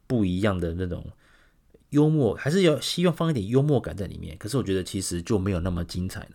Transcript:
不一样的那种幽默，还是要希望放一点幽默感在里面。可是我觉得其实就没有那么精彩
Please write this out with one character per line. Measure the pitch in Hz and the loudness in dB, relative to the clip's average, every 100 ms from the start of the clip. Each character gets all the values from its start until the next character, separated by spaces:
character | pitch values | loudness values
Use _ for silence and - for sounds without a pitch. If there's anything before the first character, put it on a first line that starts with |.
| - | -2
不 | 123 | 0
一 | 95 90 | 2 2
样 | 104 92 | 0 0
的 | 85 | -2
那 | 82 92 | -4 -6
种 | 90 - - _ _ _ _ _ - _ | -6 -10 -16 _ _ _ _ _ -20 _
幽 | 147 151 | 4 4
默， | 156 117 | 4 2
还 | 101 139 | 2 0
是 | 185 | 4
要 | 175 151 | 4 4
希 | - - 175 | 0 0 0
望 | |
放 | 170 165 | 2 0
一 | |
点 | 135 95 | -2 2
幽 | 127 | 2
默 | 151 131 | 4 2
感 | - 87 | 0 -6
在 | 90 | -8
里 | 82 | -8
面。 | 85 85 | -12 -12
可 | 104 | -6
是 | 135 | -4
我 | |
觉 | 98 | 0
得 | 95 | -2
其 | 90 98 | -2 -4
实 | 90 87 | -4 -4
就 | 85 107 | 0 0
没 | 95 | 0
有 | 90 | 0
那 | 90 | -2
么 | 87 | -2
精 | 85 90 90 | -4 -6 -6
彩 | - 87 | -8 -14